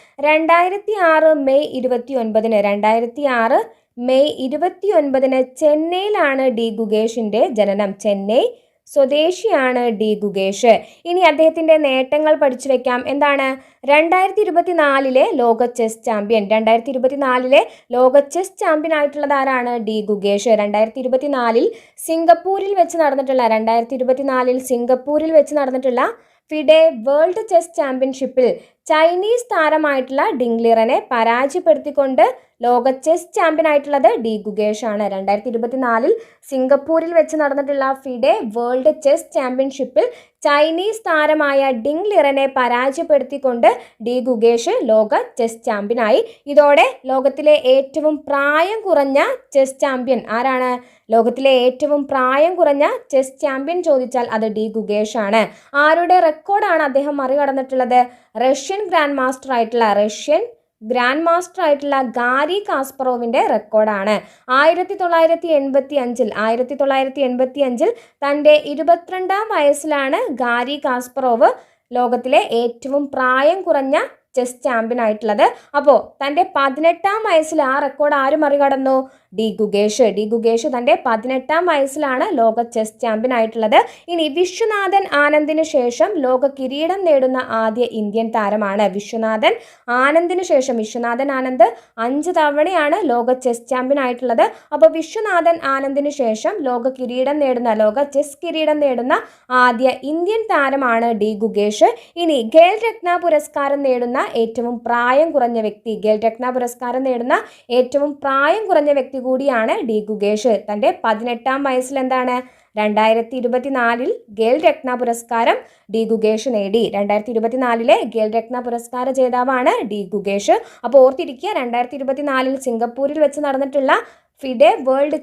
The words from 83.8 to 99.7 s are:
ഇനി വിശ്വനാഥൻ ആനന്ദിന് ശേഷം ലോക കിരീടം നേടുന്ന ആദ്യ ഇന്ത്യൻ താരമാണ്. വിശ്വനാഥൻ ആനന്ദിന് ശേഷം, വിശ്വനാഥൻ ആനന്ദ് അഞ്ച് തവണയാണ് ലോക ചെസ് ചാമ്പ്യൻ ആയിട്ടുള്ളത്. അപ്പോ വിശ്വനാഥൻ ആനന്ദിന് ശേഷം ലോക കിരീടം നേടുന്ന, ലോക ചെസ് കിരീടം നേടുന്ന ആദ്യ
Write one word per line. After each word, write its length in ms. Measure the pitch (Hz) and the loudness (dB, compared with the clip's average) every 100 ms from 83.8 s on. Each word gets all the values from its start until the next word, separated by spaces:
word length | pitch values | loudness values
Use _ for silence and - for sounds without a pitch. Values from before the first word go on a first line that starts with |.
| 494 - - | 2 -6 -8
ഇനി 120 | 339 302 294 | -4 -2 -2
വിശ്വനാഥൻ 680 | 359 - 440 415 381 370 381 285 | -2 -2 -2 -2 0 0 0 2
ആനന്ദിന് 420 | 294 302 302 311 311 | 2 2 0 -2 0
ശേഷം 380 | 294 240 240 349 370 254 | 0 -2 0 -2 0 0
ലോക 220 | 254 269 269 | 0 0 -4
കിരീടം 400 | 262 285 330 392 359 | -6 -4 -2 0 2
നേടുന്ന 320 | 277 254 262 247 226 | 2 2 0 -2 -2
ആദ്യ 260 | 220 220 233 220 | -2 -2 -2 -2
ഇന്ത്യൻ 260 | 208 220 226 226 | -4 -4 -2 -2
താരമാണ്. 500 | 202 214 202 202 202 196 | -2 -2 -2 0 -2 -2
വിശ്വനാഥൻ 580 | 202 226 220 220 302 466 - _ - 247 | -8 -6 -4 0 0 0 -8 _ -4 0
ആനന്ദിന് 400 | 269 320 339 370 359 | 2 2 0 -4 0
ശേഷം, 260 | 294 262 233 | 0 0 -4
വിശ്വനാഥൻ 480 | 214 240 233 233 277 262 | -6 -6 -6 -4 -4 -4
ആനന്ദ് 300 | 262 254 370 466 _ - 233 | -4 2 2 2 _ -8 -4
അഞ്ച് 280 | 277 320 349 | -4 -2 0
തവണയാണ് 640 | 302 285 330 359 294 349 330 | 0 2 0 0 0 0 0
ലോക 160 | 240 240 254 254 | 0 0 -2 -2
ചെസ് 200 | 233 - | -4 -4
ചാമ്പ്യൻ 300 | 254 254 285 254 | -4 0 0 -2
ആയിട്ടുള്ളത്. 400 | 240 254 294 403 - _ 285 | -4 -2 0 0 -2 _ 2
അപ്പോ 140 | 320 320 | 2 2
വിശ്വനാഥൻ 600 | 320 440 427 349 330 330 277 | -6 -6 -2 0 0 0 -2
ആനന്ദിന് 400 | 269 277 277 294 285 | -4 -2 -2 -4 -2
ശേഷം 320 | 240 220 311 403 269 | -4 -2 -4 -4 -4
ലോക 240 | 247 254 262 | -4 -4 -6
കിരീടം 400 | 247 247 262 302 | -6 -4 -2 0
നേടുന്ന, 300 | 269 247 240 214 | 0 0 -2 2
ലോക 140 | 214 214 285 277 | 0 0 -2 -2
ചെസ് 240 | 294 - | -4 -6
കിരീടം 360 | 339 320 311 302 285 | -6 -2 0 2 0
നേടുന്ന 320 | 240 247 370 - _ _ 254 | 0 0 -2 -2 _ _ 2
ആദ്യ 240 | 247 | 2